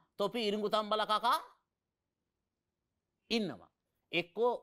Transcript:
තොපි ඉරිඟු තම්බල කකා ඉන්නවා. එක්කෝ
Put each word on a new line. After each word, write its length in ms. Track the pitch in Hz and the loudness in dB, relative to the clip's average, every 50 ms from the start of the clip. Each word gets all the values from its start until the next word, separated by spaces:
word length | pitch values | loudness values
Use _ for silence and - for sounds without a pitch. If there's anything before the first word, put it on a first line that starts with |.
| _ _ _ | _ _ _
තොපි 260 | - 202 196 214 247 | -2 -2 -2 0 0
ඉරිඟු 280 | 220 208 202 214 208 202 | 0 0 0 0 0 0
තම්බල 340 | 214 214 214 208 214 214 208 | 0 0 0 0 0 0 0
කකා 340 | 208 214 208 214 247 294 330 - - - _ _ _ _ _ _ _ _ _ _ _ _ _ _ _ _ _ _ _ _ _ _ _ _ _ _ _ _ _ _ _ _ _ _ - | 2 0 0 2 2 0 0 -2 -6 -20 _ _ _ _ _ _ _ _ _ _ _ _ _ _ _ _ _ _ _ _ _ _ _ _ _ _ _ _ _ _ _ _ _ _ -2
ඉන්නවා. 400 | 220 233 208 160 113 87 85 - _ _ _ _ _ _ _ - | -2 0 0 -2 -6 -10 -16 -20 _ _ _ _ _ _ _ -4
එක්කෝ 400 | - 170 165 - - 208 233 247 220 - | -2 -2 -2 -2 -2 0 2 2 0 -2